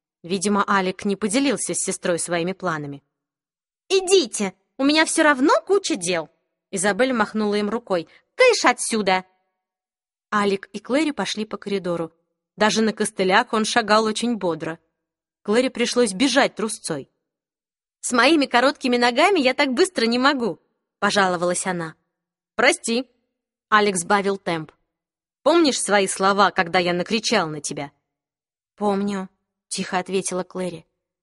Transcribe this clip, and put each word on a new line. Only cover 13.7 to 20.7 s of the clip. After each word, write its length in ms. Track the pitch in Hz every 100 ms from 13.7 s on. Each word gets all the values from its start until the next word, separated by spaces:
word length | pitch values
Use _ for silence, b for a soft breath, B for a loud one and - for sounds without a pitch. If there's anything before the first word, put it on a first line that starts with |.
| 247 214 214
очень 320 | 220 214 233 226
бодро. 440 | 185 160 160 165 _ _ _ _ _ _
Клэри 260 | - 220 262
пришлось 440 | 220 233 247 240
бежать 420 | 185 269 247 202 -
трусцой. 540 | 214 - - 151 127 _ _ _ _ _ _ _ _ _
"С 100 | -
моими 340 | 247 262 320 269
короткими 520 | 240 262 302 254 247
ногами 420 | 240 240 359 370
я 140 | 254
так 200 | 262 285
быстро 320 | 247 370 - 226
не 120 | 247
могу", 400 | 269 277 226 151 _